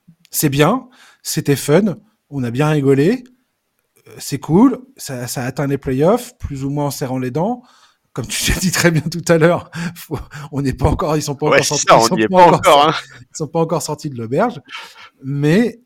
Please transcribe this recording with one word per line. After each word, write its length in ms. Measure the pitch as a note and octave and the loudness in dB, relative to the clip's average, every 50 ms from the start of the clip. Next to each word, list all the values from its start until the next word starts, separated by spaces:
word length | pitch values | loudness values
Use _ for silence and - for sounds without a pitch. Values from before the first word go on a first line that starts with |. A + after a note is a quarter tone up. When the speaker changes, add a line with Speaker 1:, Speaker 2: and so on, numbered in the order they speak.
| _ _ _ _ _ _ | _ _ _ _ _ _
Speaker 1:
C'est 180 | - - - D3 | -6 -2 -2 0
bien, 400 | C3 C#3+ D3 E3 A3+ C4 B3 - _ _ _ _ _ _ - | 2 2 2 2 2 0 -4 -10 _ _ _ _ _ _ -14
c'était 320 | - - D#3+ - - C#3+ | -8 -6 -4 -2 0 -2
fun, 440 | C3 - - D3 F3+ G#3+ G#3 D#3 - - _ _ _ _ _ | -2 0 2 2 2 2 2 -2 -6 -12 _ _ _ _ _
on 120 | C#3+ C#3 B2 | -8 -6 -6
a 80 | A#2 | -4
bien 200 | A2+ B2+ D3+ D3+ | -2 -2 0 0
rigolé, 520 | D#3 D3+ C3+ C3+ C#3 C3+ C#3+ F3+ B3 B3+ - - _ _ _ _ _ _ _ _ _ _ _ _ _ _ _ - | 0 2 2 4 4 4 4 2 0 0 -4 -12 _ _ _ _ _ _ _ _ _ _ _ _ _ _ _ -20
euh, 60 | - - | -20 -16
c'est 220 | - - D3 C3 | -12 -10 -10 -8
cool, 400 | - - D3+ F#3+ B3 C#4 C4 B3 - - _ | -4 0 4 4 4 4 4 0 -6 -16 _
ça, 320 | - - - C3+ B2 B2 A#2+ | -18 -14 -12 -10 -10 -10 -8
ça 160 | - C#3+ B2 | -8 -6 -6
a 20 | |
atteint 220 | C3 C3 - D3 C#3 | -6 -6 -4 -4 -4
les 100 | C#3 C3+ | -4 -4
playoffs, 580 | - C#3 C3 C3 D3 F3 G#3+ A#3+ A#3+ - - _ | -4 -4 -2 0 2 2 2 0 -2 -8 -14 _
plus 260 | - - C#3+ C3+ C3+ | -12 -10 -8 -8 -6
ou 60 | C#3 | -6
moins 160 | C#3+ D3 D3 | -4 -4 -4
en 40 | C#3+ | -4
serrant 280 | C3+ - D3 B2 C3 C3 | -4 -6 -6 -6 -4 -6
les 120 | B2+ B2+ | -6 -4
dents. 320 | B2 D3+ E3 - B3 - - _ _ _ _ _ _ _ _ _ - | -4 -4 -4 -4 -4 -6 -10 _ _ _ _ _ _ _ _ _ -12
Comme 120 | - A#2+ | -10 -10
tu 260 | G#2+ - - - - - | -8 -8 -6 -4 -2 -2
l'as 60 | - | -2
dit 120 | - F#3 | -2 -2
très 200 | - - - F3 | -2 0 0 2
bien 100 | E3 D3+ | 2 0
tout 240 | - E3 D3+ E3+ - | -2 -4 -6 -6 -2
à 120 | - E3+ E3 | 0 2 4
l'heure, 320 | D3+ F3 F3 B2+ - - - E3 E3+ F3 E3+ | 4 2 2 0 -4 -10 -12 -12 -10 -10 -10
faut, 240 | - - - D3+ - - - - D3 D3 D3 | -12 -12 -12 -12 -12 -12 -14 -16 -18 -16 -10
on 100 | D3 C3+ | -6 -4
n'est 140 | C#3+ C3 B2 | -4 -4 -2
pas 120 | - - | -2 0
encore, 300 | D#3 C3+ - - C#3 D#3 | 0 0 0 -2 -2 -2
ils 60 | D#3 - | -2 -2
sont 120 | - C#3+ | -4 -6
pas 120 | - D3+ | -4 -2
Speaker 2:
Ouais, 60 | D3 C#3+ | 2 2
Speaker 1:
encore 260 | C#3 C3+ - D3+ C#3+ | 2 2 0 -2 -2
Speaker 2:
c'est 80 | - | 2
Speaker 1:
sortis, 0 | - | 4
Speaker 2:
ça, 80 | E3 | 6
Speaker 1:
ils 20 | B2 | 6
Speaker 2:
on 100 | A2+ A#2 | 6 4
Speaker 1:
sont 80 | C3+ | 2
Speaker 2:
n'y 60 | A2 A2 | 0 0
est 40 | G#2 | 2
Speaker 1:
pas 80 | F#3 | 6
Speaker 2:
pas 60 | F3+ F3+ | 8 8
Speaker 1:
encore 160 | E3 D#3 D3+ | 8 6 6
Speaker 2:
encore, 240 | - F#3 C3 C#3 D3 D#3+ D#3+ | 4 4 6 6 6 4 2
Speaker 1:
sortis, 180 | - - - | -2 -6 -14
Speaker 2:
hein. 100 | - - | -18 -20
Speaker 1:
ils 160 | - _ - - | -20 _ -12 -10
sont 100 | D#3+ C3+ | -10 -6
pas 120 | - E3 | -2 -2
encore 220 | E3 D#3+ F3 D3+ - | -2 -2 -2 -4 -4
sortis 280 | - D3 - - D3+ | -6 -8 -8 -10 -10
de 80 | C3 A#2 | -10 -10
l'auberge. 420 | A2+ G#2+ B2+ E3 A3 B3 - D3 - - - - - - - - - - _ _ C3+ | -8 -4 -2 0 0 -2 -2 -8 -14 -18 -18 -18 -18 -20 -20 -20 -20 -20 _ _ -10
Mais, 560 | C3+ C#3+ C#3+ C#3+ D3 D#3+ G#3 A#3+ A3 A#3 - _ | -8 -4 0 2 2 4 4 2 0 -2 -8 _